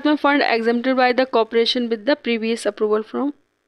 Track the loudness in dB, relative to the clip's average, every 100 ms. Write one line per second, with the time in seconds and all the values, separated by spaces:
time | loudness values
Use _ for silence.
0 | 2 0 2 2 2 0 0 0 0 2
1 | 2 2 0 0 0 0 0 -2 -4 -4
2 | -2 -2 -2 -2 -2 -2 -4 -2 0 -2
3 | -4 -6 -6 -6 _ _